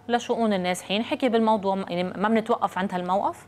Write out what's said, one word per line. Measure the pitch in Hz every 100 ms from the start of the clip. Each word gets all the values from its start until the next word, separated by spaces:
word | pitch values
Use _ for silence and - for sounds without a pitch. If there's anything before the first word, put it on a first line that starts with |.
| -
لشؤون | 233 - 233 226
النازحين | 190 180 180 - 202
حكي | 233 302 262
بالموضوع، | 226 220 220 196 196
يعني | 185 175
ما | 185 - 208
بنتوقف | 226 220 233 196 190
عند | 190
هالموقف؟ | 180 180 196 320 -